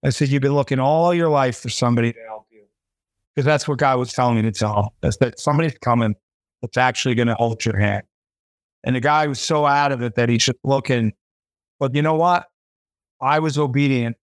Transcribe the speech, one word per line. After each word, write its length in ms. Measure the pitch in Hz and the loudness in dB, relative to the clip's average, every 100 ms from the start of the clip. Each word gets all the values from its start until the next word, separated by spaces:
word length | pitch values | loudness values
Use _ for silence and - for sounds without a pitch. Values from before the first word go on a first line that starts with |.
| 139 | -2
I 60 | |
said, 180 | 123 143 | -2 0
"You've 140 | 143 | 2
been 100 | 139 | 2
looking 260 | 143 135 135 | 0 0 0
all 340 | 131 160 175 | 2 2 2
your 160 | 175 165 | 2 2
life 280 | 147 131 120 | 2 0 -2
for 120 | 120 | -8
somebody 440 | - 123 120 120 | -2 0 2 0
to 60 | 117 113 | -2 -14
help 180 | 110 _ | -16 _
you." 100 | 110 101 _ _ _ _ _ _ - | _ _ _ _ _ _ _ _ -2
'Cause 100 | 135 | 0
that's 220 | 151 - | 0 0
what 120 | 135 | 0
God 180 | 143 131 | 2 0
was 160 | 123 | -2
telling 220 | - 123 117 | 0 0 2
me 80 | |
to 80 | 110 | 0
tell 240 | 104 107 104 | -2 -2 0
them, 340 | 104 _ - | -2 _ -4
is 80 | 110 | 0
that 220 | 123 - | -2 -2
somebody's 380 | - 147 165 - | -2 0 0 -2
coming 360 | - 120 113 107 _ _ _ _ | -2 0 0 -2 _ _ _ _
that's 160 | 117 - | -6 0
actually 380 | 127 120 135 120 | 0 0 -2 0
gonna 200 | 117 113 | 0 0
hold 300 | 117 113 113 | -2 -2 -4
your 140 | 101 | 0
hand. 240 | 104 101 - _ _ _ _ _ _ _ | 0 -2 -8 _ _ _ _ _ _ _
And 120 | - 127 | -4 -2
the 40 | |
guy 280 | 127 151 151 | 2 2 0
was 120 | 135 | -2
so 260 | - 156 147 | -2 0 2
out 260 | 143 143 | 2 0
of 100 | 135 | -2
it 120 | 120 113 | -4 -2
that 140 | 117 | 2
he's 160 | 117 - | 2 0
just 140 | 127 | -2
looking. 500 | - 135 131 127 113 - _ _ _ _ _ _ | -2 -2 0 0 0 -4 _ _ _ _ _ _
But 160 | 139 135 | -4 0
you 60 | |
know 120 | 151 | 0
what? 320 | 160 170 175 - _ _ _ _ _ _ _ | 2 2 0 -4 _ _ _ _ _ _ _
I 200 | 131 151 | 0 0
was 180 | 156 143 | 0 -2
obedient. 600 | 147 127 143 131 117 117 | 0 0 2 0 -2 -6